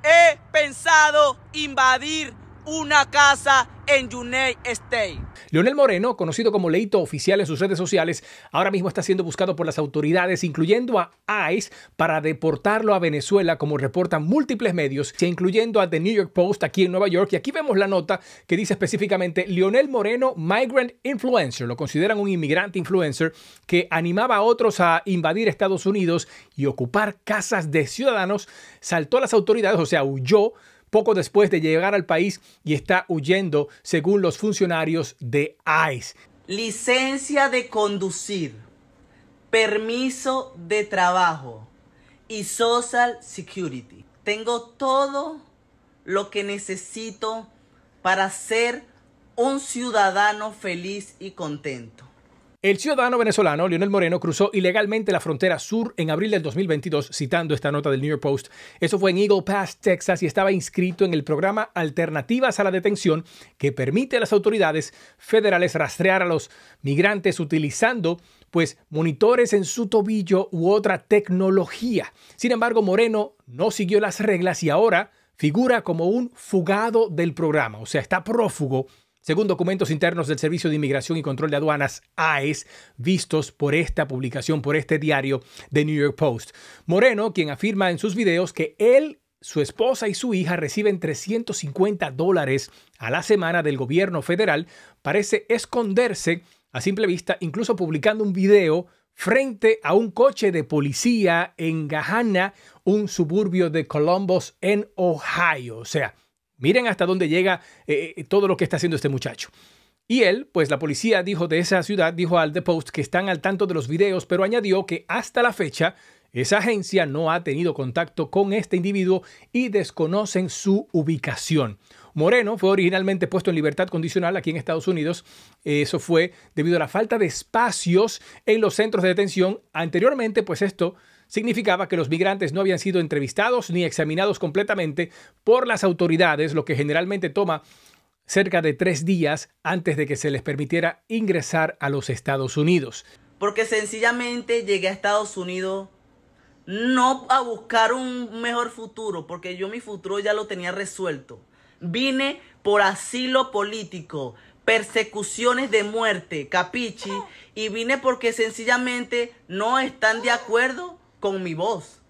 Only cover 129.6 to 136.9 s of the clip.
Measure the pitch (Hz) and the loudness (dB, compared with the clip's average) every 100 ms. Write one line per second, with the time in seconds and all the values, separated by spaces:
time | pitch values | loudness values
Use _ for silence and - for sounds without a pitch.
129.6 | _ 156 170 175 233 277 226 214 208 165 | _ -6 -2 2 2 2 0 0 -2 -2
130.6 | 202 - 175 - _ _ _ - 226 233 | -2 -2 -4 -4 _ _ _ -4 -2 -2
131.6 | 208 185 185 175 135 165 190 196 170 160 | 0 0 0 -2 -2 0 0 0 -2 0
132.6 | 196 180 196 180 156 147 135 - 220 247 | 0 0 0 0 0 -2 -2 0 0 0
133.6 | 180 175 170 - 156 160 202 196 165 165 | -2 -2 -2 -2 -2 0 0 0 -2 -2
134.6 | 202 196 160 143 170 - - _ - 247 | -2 -2 -2 -4 -6 -8 -20 _ 4 4
135.6 | 247 220 196 175 175 160 175 147 156 156 | 4 2 2 2 2 4 4 2 0 -2
136.6 | - 135 147 | -2 -2 0